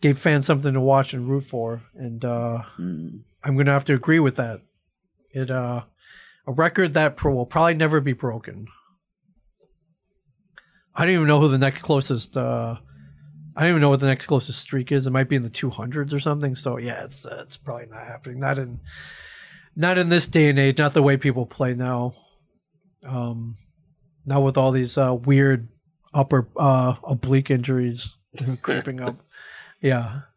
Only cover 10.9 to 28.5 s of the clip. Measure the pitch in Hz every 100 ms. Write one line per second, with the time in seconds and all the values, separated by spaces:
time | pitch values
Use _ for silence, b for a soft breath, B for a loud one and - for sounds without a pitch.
10.9 | - 170 185 151 147 151 135 135 131 -
11.9 | 147 135 123 - - 123 120 113 117 -
12.9 | B B B B B - - 160 170 147
13.9 | 139 135 135 - 139 - 123 - 139 127
14.9 | 143 131 131 127 139 117 - 131 - 113
15.9 | 143 143 143 147 147 143 127 135 123 120
16.9 | - - - - - - - - 120 120
17.9 | 110 117 117 - 127 139 139 127 120 B
18.9 | B B B B B B B B - 170
19.9 | 180 175 175 - 170 151 139 139 135 147
20.9 | 147 143 139 139 127 120 - 131 123 127
21.9 | 123 123 - b b b _ _ _ _
22.9 | _ - 127 120 117 117 113 _ _ _
23.9 | _ _ _ - 139 139 131 131 131 123
24.9 | - 131 127 123 139 139 131 117 _ _
25.9 | _ _ 147 135 135 117 - 147 131 127
26.9 | 123 - 131 131 135 135 135 123 131 123
27.9 | 120 - - _ - 127